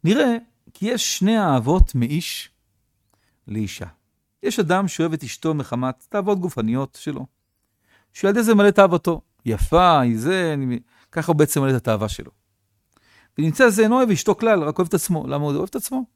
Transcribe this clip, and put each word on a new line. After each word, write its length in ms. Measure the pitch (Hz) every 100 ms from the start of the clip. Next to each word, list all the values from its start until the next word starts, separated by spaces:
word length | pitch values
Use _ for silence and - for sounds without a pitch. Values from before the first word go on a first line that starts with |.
נראה 340 | 160 240 269 226 - _ _
כי 120 | _ 208
יש 320 | 247 - -
שני 220 | 190 226
אהבות 560 | 185 131 113 180 - 123
מאיש 540 | 120 151 - - - _ _ _ _ _ _ _ _ _ -
לאישה. 380 | 107 104 - - _ _ _ _ _
יש 160 | - 226
אדם 280 | 160 185 196
שאוהב 260 | - 165
את 100 | 156
אשתו 300 | 123 - 160
מחמת 520 | 151 131 123 127 - _
תאוות 300 | 208 190 196
גופניות 580 | 175 131 110 123 135 -
שלו, 240 | - 139 135 _ _ _ _ _ _ _ _
שעל 160 | - 202
ידי 140 | 214
זה 120 | 226 208
מלא 160 | 202
תאוותו. 500 | 202 196 170 - 160 _ _ -
יפה, 540 | 107 - 165 180 156
היא 200 | 120 113
זה, 320 | 135 190 170
אני, 260 | 147 131 120 _ _ _
ככה 200 | 165 165
הוא 80 | 151
בעצם 220 | 151 151
מלא 80 | 135
את 60 | 127
התאווה 340 | 120 110 107
שלו. 220 | - - _ _ _ _ _ _ _ _ _ _ -
ונמצא 320 | 160 151 247
זה 140 | 202
אינו 120 | 220 247
אוהב 140 | 247
אשתו 260 | 175 - 196
כלל, 280 | 226 202
רק 140 | 143 -
אוהב 100 | 175
את 60 |
עצמו. 340 | 156 - 160 135
למה 160 | 143
הוא 100 | 147
אוהב 160 | 143 190
את 60 | 254
עצמו? 300 | - 262 247